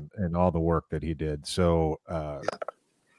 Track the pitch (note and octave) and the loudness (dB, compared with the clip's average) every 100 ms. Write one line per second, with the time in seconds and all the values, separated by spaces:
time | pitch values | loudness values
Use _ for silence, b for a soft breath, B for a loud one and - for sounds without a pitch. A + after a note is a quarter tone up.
0 | D2 - F2 F2 F2+ E2 E2 D#2+ - D#2 | -8 -4 -2 2 2 4 2 2 0 -4
1 | D#2+ D#2 D#2 D2 - - F2 E2 D#2+ D#2 | -4 -4 -4 -4 -4 2 4 4 2 -2
2 | - - D2+ C#2+ - - - - _ _ | -6 -6 -6 -6 -6 -8 -10 -14 _ _
3 | _ | _